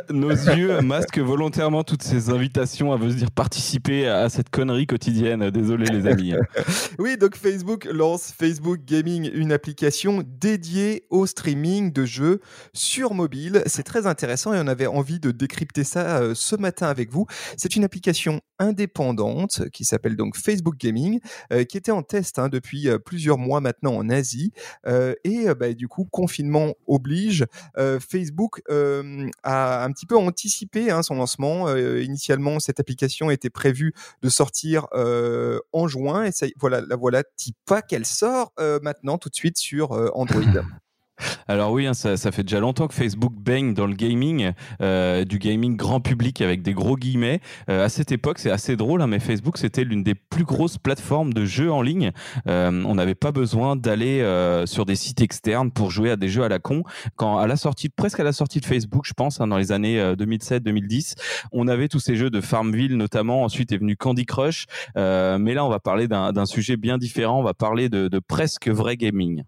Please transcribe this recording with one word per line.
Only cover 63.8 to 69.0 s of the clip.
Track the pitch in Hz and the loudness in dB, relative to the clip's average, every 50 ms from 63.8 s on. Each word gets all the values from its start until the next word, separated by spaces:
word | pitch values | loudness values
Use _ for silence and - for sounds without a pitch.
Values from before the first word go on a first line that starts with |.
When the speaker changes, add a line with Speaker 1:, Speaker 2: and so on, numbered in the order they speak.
| 208 104 101 | 0 0 0
Speaker 1:
Candy | - - 131 123 123 120 | 0 0 0 0 0 0
Crush. | - - 135 135 156 165 - - - - - - - - | -2 0 0 0 0 0 -2 -8 -10 -12 -12 -12 -6 -2
Euh, | 98 98 92 95 - 185 95 95 95 | 0 2 2 4 4 4 2 2 2
mais | 104 113 | 2 2
là, | 127 143 143 | 2 0 0
on | 131 | 0
va | 110 98 | 0 0
parler | - 101 95 107 120 113 | 0 0 2 2 2 2
d'un, | 110 98 95 98 | 0 0 0 0
d'un | 98 104 98 | 0 0 0
sujet | 98 - 117 101 - 127 110 | 0 0 -2 0 0 -2 0
bien | 107 120 127 | 0 0 0
différent. | 127 123 113 - 117 113 110 123 135 | 0 -2 -4 -2 -2 0 0 2 2
On | 123 | 0
va | 101 90 | 0 0
parler | - 113 107 110 117 127 123 | 0 0 0 2 2 0 0
de, | 107 98 95 92 | 2 0 2 2
de | 95 95 | 0 -2
presque | - - 156 165 160 151 - - - 120 | -2 0 0 0 0 0 -2 -2 -2 0
vrai | 107 107 104 117 123 | 0 2 0 0 0
gaming. | 120 | 0